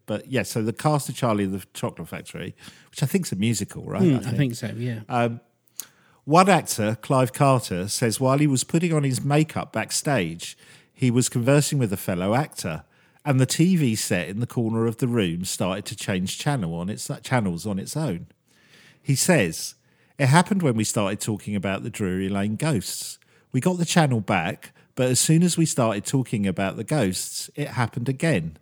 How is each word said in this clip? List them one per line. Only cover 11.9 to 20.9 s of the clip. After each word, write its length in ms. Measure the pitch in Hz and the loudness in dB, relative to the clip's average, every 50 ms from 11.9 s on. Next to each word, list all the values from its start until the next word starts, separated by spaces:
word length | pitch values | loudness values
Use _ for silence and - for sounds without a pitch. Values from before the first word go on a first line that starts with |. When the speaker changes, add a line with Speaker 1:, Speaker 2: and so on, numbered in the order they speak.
| 98 | -2
Speaker 1:
a 40 | |
fellow 380 | - - - 95 87 92 98 110 | -4 -4 -4 -4 -2 0 0 0
actor, 500 | 131 156 - - - - 92 78 76 - _ _ _ _ _ _ _ _ | 0 0 -2 -6 -10 -8 -8 -8 -8 -10 _ _ _ _ _ _ _ _
and 160 | 147 131 131 | 0 2 2
the 60 | 131 | 2
T 300 | - - - 160 185 190 | 2 2 2 4 4 4
V 180 | 165 147 120 110 | 4 2 2 0
set 340 | - - - 104 90 82 78 | -2 -2 -2 -2 -2 -2 -4
in 120 | 101 110 | -4 -6
the 60 | 120 | -6
corner 400 | - - 127 117 110 113 113 113 | -4 -4 -4 -2 -2 0 0 0
of 120 | 117 113 - | 0 0 -2
the 100 | 135 120 | -2 0
room 360 | 120 117 98 87 82 87 92 | 2 2 2 2 0 -2 -4
started 400 | - - - 110 92 95 101 95 | -6 -4 -2 -2 -2 -2 -4 -6
to 100 | - 107 | -10 -10
change 420 | - - - 101 92 92 92 - - | -8 -4 -4 -2 -2 -2 -4 -6 -4
channel 360 | - 151 143 131 92 82 82 | -4 -2 -2 -2 -2 -4 -4
on 140 | 85 87 98 | -6 -6 -8
its, 220 | 110 123 - - 139 - - | -8 -8 -8 -10 -10 -10 -6
channels 440 | - 135 123 107 92 85 85 78 | -2 0 0 0 0 -2 -4 -4
on 120 | 107 98 95 | -6 -6 -6
its 180 | - - - | -6 -6 -6
own. 300 | 147 160 135 90 82 - - _ _ _ _ _ _ _ _ - - - - _ _ | -6 -4 -4 -4 -6 -8 -12 _ _ _ _ _ _ _ _ -20 -20 -20 -20 _ _
He 140 | _ - 139 | _ -2 0
says, 580 | 131 - - 175 143 98 82 80 - - - - _ _ _ _ _ _ _ _ - | 2 4 4 4 4 4 2 -2 -6 -10 -12 -12 _ _ _ _ _ _ _ _ 0
"It 80 | 143 | 4
happened 360 | 123 143 175 180 - 208 196 170 | 6 8 6 6 6 2 2 2
when 120 | 139 117 | 2 2
we 80 | 110 107 | 2 0
started 360 | - | 0